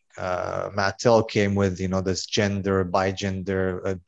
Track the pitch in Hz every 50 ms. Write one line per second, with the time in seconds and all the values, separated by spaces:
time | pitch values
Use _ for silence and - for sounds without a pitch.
0 | _ _ - - 92 92 90 90 90 92 92 92 95 95 95 101 98 98 - -
1 | - 123 117 110 107 - - 113 104 101 101 101 98 95 90 87 95 92 92 95
2 | 90 95 92 85 - - - 120 104 101 101 98 92 98 98 95 92 87 87 98
3 | 95 98 95 - 101 98 95 95 90 98 95 95 92 92 90 90 - 95 95 90
4 | -